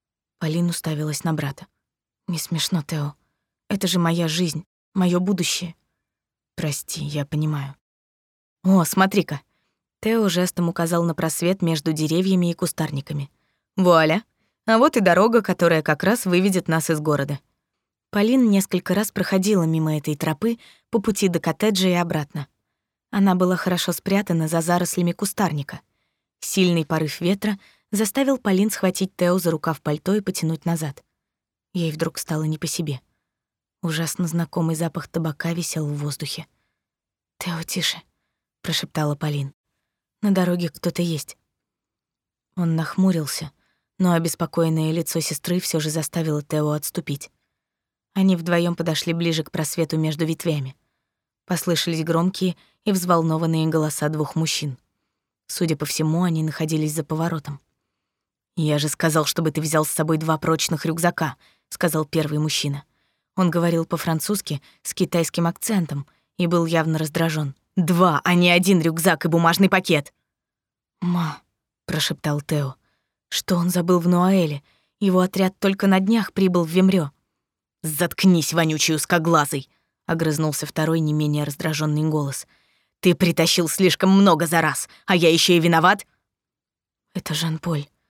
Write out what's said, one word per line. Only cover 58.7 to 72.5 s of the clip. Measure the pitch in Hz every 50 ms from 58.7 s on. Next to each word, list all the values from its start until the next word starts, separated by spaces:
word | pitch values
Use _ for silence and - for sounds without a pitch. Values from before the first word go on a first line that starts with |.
| 147 147
же | 147 147
сказал, | - - - 160 151 165 147
чтобы | - - - 165 156
ты | 147 156
взял | 156 151 156 156 151
с | -
собой | - - 156 156 165 156
два | 160 160 160 151
прочных | - 170 160 151 - - 175 147 -
рюкзака", | 170 160 165 170 170 - - 165 139 127 - _ _ _ _ _ _
сказал | - - - 170 156 156 151
первый | - - 160 151 147 151 151
мужчина. | 156 151 - - - 147 139 143 - _ _ _ _ _ _ _ _ _ _
Он | - 185 170
говорил | 156 170 165 170 165 165 165
по-французски | - 175 156 - 170 160 156 - - 208 196 - - 147 139 - _ _ _ _
с | - -
китайским | - 185 - - 170 160 - - - 170
акцентом | 170 170 - - - 220 190 165 143 143 143 139 - _ _ _ _ _
и | - 180
был | 170 175 175 165
явно | 160 170 165 156 160 160 156
раздражен. | 156 147 151 170 165 165 156 156 151 139 - - _ _ _
"Два, | 190 170 156 175 170 185 180 151 139 -
а | 180 180
не | 175 175 175
один | 175 180 180 190 196 175
рюкзак | 156 165 160 165 160 185 165 151 -
и | 165
бумажный | 160 170 170 165 170 185 196 185
пакет!" | 202 185 190 - 170 147 143 - - _ _ _ _ _ _ _ _ _ _ _ _ _ _ _ _ _
"Ма", | 180 175 175 175 165 156 143 - _ _ _ _ _ _ _ _ _
прошептал | - - 156 - - 151 - - 156 147 147 143
Тео. | -